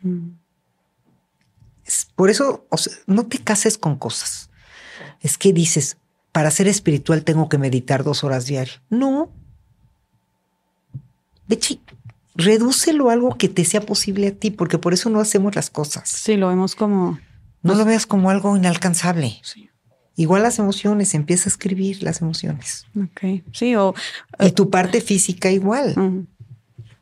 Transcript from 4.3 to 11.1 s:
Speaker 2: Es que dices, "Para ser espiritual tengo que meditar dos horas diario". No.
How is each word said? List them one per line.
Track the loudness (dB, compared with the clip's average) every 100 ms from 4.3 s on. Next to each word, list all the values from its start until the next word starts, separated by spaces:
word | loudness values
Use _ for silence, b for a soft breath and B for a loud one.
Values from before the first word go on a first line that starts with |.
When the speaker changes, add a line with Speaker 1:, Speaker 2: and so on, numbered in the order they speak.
| -10 -16 B B B B B B B
Speaker 2:
Es | -6 0
que | 2
dices, | 4 2 0 -4 -6 _ _ _
"Para | 0 0
ser | 2 2
espiritual | 0 0 0 2 0
tengo | 2 0 2
que | 0
meditar | 0 0 0 -2
dos | -2 -2
horas | -2 -4 -4
diario". | -6 -6 -10 -6
No. | -2 0 0 -4 -10 -20 -20 _ _ _ _ _ _ _ _ _ _ _ _ _ -20 -20